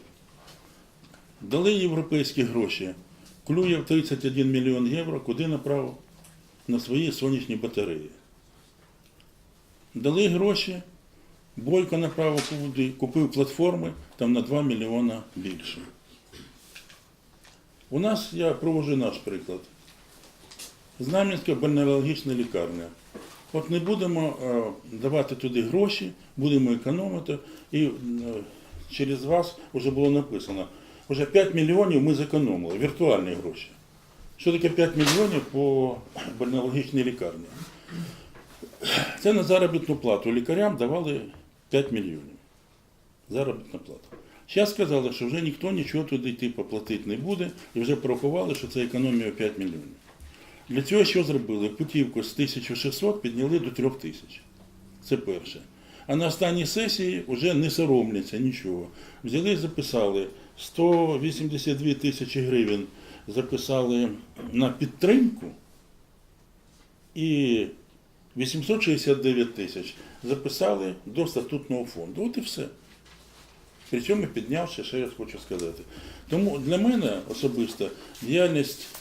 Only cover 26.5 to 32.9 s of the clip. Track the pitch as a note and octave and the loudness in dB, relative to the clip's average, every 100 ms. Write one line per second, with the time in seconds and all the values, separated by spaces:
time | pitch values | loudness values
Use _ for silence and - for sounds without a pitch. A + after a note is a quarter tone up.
26.5 | C#3 B2+ A#2 C3+ E3+ F#3+ F3 D#3 C#3+ - | 4 4 2 0 -2 -2 -6 -6 -8 -8
27.5 | - - D3 D3 C3 B2 A#2+ A#2+ A2 F#2+ | -20 -4 0 0 -2 -6 -6 -6 -8 -10
28.5 | - - - - - C3+ C3+ C3+ E3+ F3 | -16 -18 -16 -12 -4 -2 -2 2 2 2
29.5 | - - C3 C3+ C3 C#3+ C#3+ C#3 G2+ - | -6 -8 -2 0 4 4 4 0 -6 -6
30.5 | G2 - - - - - C#3 C#3+ G3 F#3+ | -6 -8 -12 -20 -18 -6 -2 4 6 6
31.5 | E3+ D#3 F3+ G3 D3 D3 D3+ D3 D#3 C3 | 4 4 4 6 6 4 2 2 2 2
32.5 | F2+ E2+ G2 C#3 | 0 -2 -2 -2